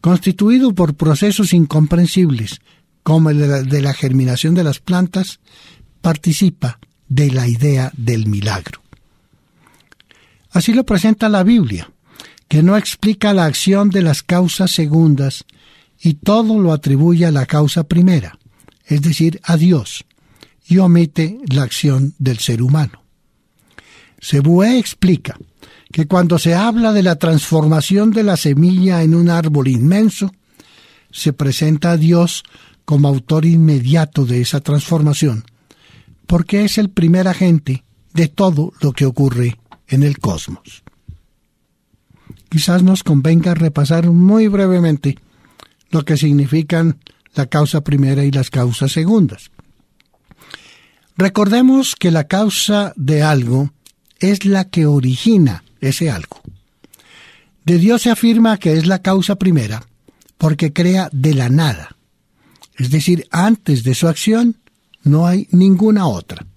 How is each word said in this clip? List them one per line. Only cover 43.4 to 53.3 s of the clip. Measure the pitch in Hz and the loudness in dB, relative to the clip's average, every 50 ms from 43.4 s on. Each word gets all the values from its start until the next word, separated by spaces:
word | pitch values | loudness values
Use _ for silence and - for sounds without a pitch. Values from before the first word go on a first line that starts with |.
| 160 180 175 | 2 0 0
repasar | 160 165 160 147 - 143 135 165 165 170 175 | 0 0 -2 0 0 0 0 0 0 2 2
muy | 170 170 180 190 208 220 220 214 | 4 4 4 4 4 4 2 2
brevemente | 196 196 196 185 185 180 175 165 156 143 - 143 139 - _ _ _ _ _ _ _ _ - _ _ _ _ _ | 2 0 0 2 2 2 2 0 0 0 -2 -4 -6 -6 _ _ _ _ _ _ _ _ -20 _ _ _ _ _
lo | - 160 143 | -4 -4 -2
que | 151 160 139 | 0 -2 0
significan | 143 151 143 143 143 131 143 160 160 147 175 165 165 165 - - _ - _ _ _ _ _ | 0 2 2 2 0 0 -2 -2 -2 -2 -2 0 0 0 -2 -4 _ -20 _ _ _ _ _
la | - 139 | -6 -6
causa | 123 - 151 151 147 - 156 147 | -2 0 0 0 0 -2 -4 -4
primera | - 143 143 139 135 139 135 143 | -2 -2 0 0 0 0 0 -2
y | 139 | -2
las | 135 139 131 - | 0 -2 -4 -4
causas | - 135 123 123 117 - 135 131 - | -4 -2 -2 -2 -2 -4 -4 -4 -4
segundas. | 165 160 170 220 220 185 135 - - - - _ _ - _ _ _ _ _ _ _ _ _ _ _ _ _ - _ - _ - - - - - _ _ _ _ _ _ _ _ | -2 -2 0 2 2 2 0 -2 -8 -20 -20 _ _ -20 _ _ _ _ _ _ _ _ _ _ _ _ _ -20 _ -20 _ -20 -20 -20 -20 -20 _ _ _ _ _ _ _ _
Recordemos | - 180 196 190 214 208 196 208 240 254 254 262 269 262 - - | -2 -2 -2 0 0 0 2 2 2 4 4 4 2 0 -2 -6
que | - - 180 | -2 -2 0
la | 165 165 147 | 0 0 -2
causa | - - 185 214 214 - - - - 208 202 208 190 - | -2 -2 -2 -2 -2 -2 -4 -4 -2 -2 -2 -2 -4 -6
de | - 143 131 156 151 151 | -8 -4 -2 0 0 2
algo | 156 | 2